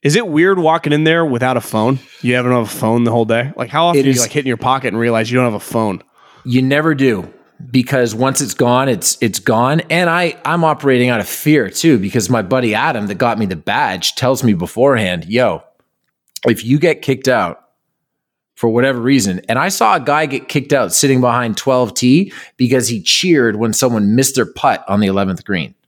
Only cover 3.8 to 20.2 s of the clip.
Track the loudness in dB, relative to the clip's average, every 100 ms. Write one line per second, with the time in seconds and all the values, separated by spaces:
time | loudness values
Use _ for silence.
3.8 | 2 2 2 2 0 -2 -2 -2 0 0
4.8 | -2 -2 0 0 0 0 0 -2 -4 -2
5.8 | -2 -4 _ _ _ -18 -2 0 2 2
6.8 | 2 2 2 0 -6 -16 _ _ -2 -2
7.8 | 0 0 0 0 -2 0 -4 0 2 2
8.8 | 2 -2 -2 -2 -2 -2 0 2 2 0
9.8 | 0 0 0 0 -2 -4 -4 0 0 0
10.8 | 2 2 2 0 -4 -4 2 2 2 -2
11.8 | 2 2 2 -2 0 -2 0 0 0 0
12.8 | -2 -2 -6 -2 -2 0 -4 -4 -4 -2
13.8 | -2 -2 -6 -2 -2 0 0 0 -2 0
14.8 | 2 2 0 -4 -4 0 0 -2 -10 _
15.8 | _ _ _ _ _ -8 -2 -2 0 2
16.8 | 2 0 -4 -4 0 0 0 -6 _ _
17.8 | _ _ _ _ _ _ _ _ -2 0
18.8 | 0 0 0 2 0 -4 -4 -2 -2 0
19.8 | 2 2 0 0